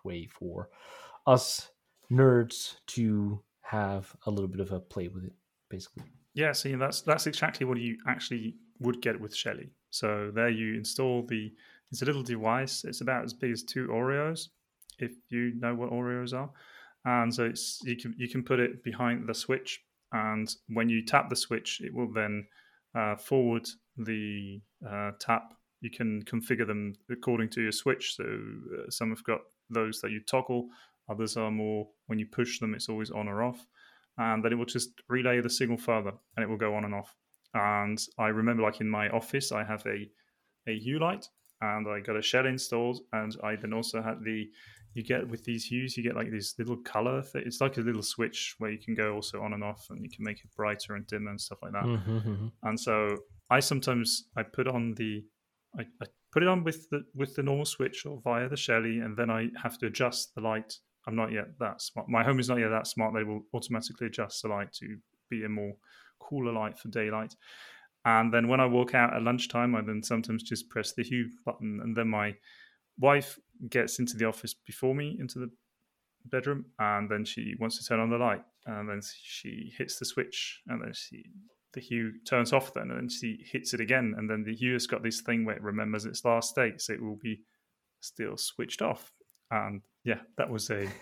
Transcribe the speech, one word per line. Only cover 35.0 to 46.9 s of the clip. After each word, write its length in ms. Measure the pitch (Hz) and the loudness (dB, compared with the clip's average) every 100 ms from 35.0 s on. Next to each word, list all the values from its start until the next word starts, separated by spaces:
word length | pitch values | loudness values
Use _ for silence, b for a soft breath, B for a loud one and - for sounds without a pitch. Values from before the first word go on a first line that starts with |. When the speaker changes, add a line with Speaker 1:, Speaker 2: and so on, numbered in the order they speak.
| - | 0
Speaker 2:
relay 320 | 127 123 123 | 2 4 4
the 100 | 120 | 4
signal 280 | - 123 117 | 2 2 2
further, 340 | - 110 98 107 _ - | 2 2 0 -6 _ -2
and 80 | |
it 40 | 110 | -2
will 80 | 110 | 0
go 180 | 107 | 0
on 100 | 107 | 0
and 100 | 104 | -2
off. 220 | 101 101 _ _ _ _ | -4 -6 _ _ _ _
And 480 | 117 104 104 104 107 - - | 2 4 4 2 -2 -4 0
I 100 | 110 | 2
remember, 340 | 107 113 117 | 4 4 4
like, 180 | 107 - | 2 2
in 80 | 110 | 0
my 200 | 107 104 | 2 2
office, 420 | 113 - 139 135 | 0 0 -2 0
I 120 | 107 | -2
have 200 | 107 107 113 | -2 -4 -4
a, 220 | 104 104 _ _ _ _ _ - | -4 -6 _ _ _ _ _ -4
a 120 | 110 | -4
Hue 200 | 113 151 | -2 0
light, 280 | 165 202 - _ _ _ | 0 0 -8 _ _ _
and 260 | 107 107 104 | -2 0 -2
I 120 | 104 | -4
got 160 | 101 107 | -2 0
a 60 | |
Shell 240 | - 127 131 | 4 4 4
installed, 540 | 127 - 117 120 127 - | 0 -2 0 0 -2 -4
and 240 | 110 107 107 | -4 -2 -4
I 140 | 107 107 | -4 -4
then 160 | 107 | -2
also 300 | 113 113 113 | -2 -2 -2
had 220 | 110 113 | -4 -4
the, 260 | 110 110 107 b b b b | -4 -4 -6 b b b b
you 80 | 120 | -8
get 260 | 110 127 120 | 0 0 0
with 160 | 117 | -6
these 200 | - 113 - | -4 -4 -2
Hues, 300 | 123 131 127 | -4 -2 -2
you 60 | |
get, 140 | 117 117 | -2 -2
like, 140 | 113 | -2
this 280 | 110 101 - | -4 -4 -4
little 200 | 117 120 | -4 -4
color 440 | - | -2